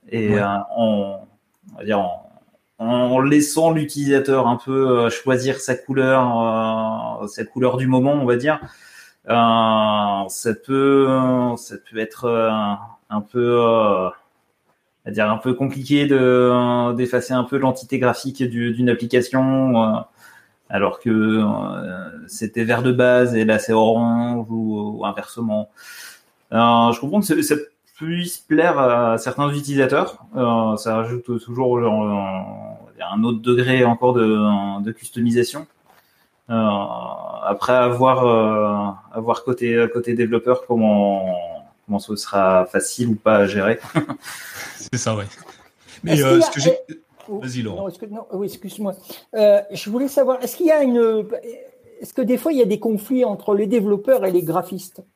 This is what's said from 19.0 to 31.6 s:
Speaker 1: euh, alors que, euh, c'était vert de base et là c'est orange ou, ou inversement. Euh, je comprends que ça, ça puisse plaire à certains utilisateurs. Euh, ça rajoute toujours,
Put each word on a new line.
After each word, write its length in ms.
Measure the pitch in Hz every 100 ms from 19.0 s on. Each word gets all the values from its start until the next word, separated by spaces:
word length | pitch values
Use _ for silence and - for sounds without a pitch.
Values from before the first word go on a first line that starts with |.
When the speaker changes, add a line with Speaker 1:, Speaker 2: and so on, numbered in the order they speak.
| 117 127 123 131 131 135 131 117
Speaker 1:
euh, 180 | 110 113 - _ - - _ _ _
alors 320 | 101 101 -
que, 100 | 117
euh, 1160 | 110 107 110 107 104 101 95 90 92 82 78 80
c'était 380 | - 107 - 113
vert 180 | 117
de 80 | 127
base 420 | 123 123 123 123
et 120 | 113 110
là 140 | 110
c'est 120 | -
orange 760 | 110 110 113 117 117 120 120 110
ou, 480 | 113 110 107 104 110
ou 80 | 104
inversement. 640 | 98 - - 113 107 104 _ - - - - _ _ _
Euh, 400 | 113 117 117 117
je 80 | 117
comprends 220 | 139 202
que 60 | 202
ça, 140 | 156
ça 120 | 147 147 - _ _ _
puisse 440 | 160 170 175 -
plaire 380 | _ 156 170 147
à 380 | 127 120 120 113
certains 300 | 131 127 143
utilisateurs. 720 | 143 139 139 127 - - - - 131
Euh, 400 | 120 117 110 107
ça 220 | 117 110
rajoute 420 | 113 123 120 117
toujours, 400 | - 120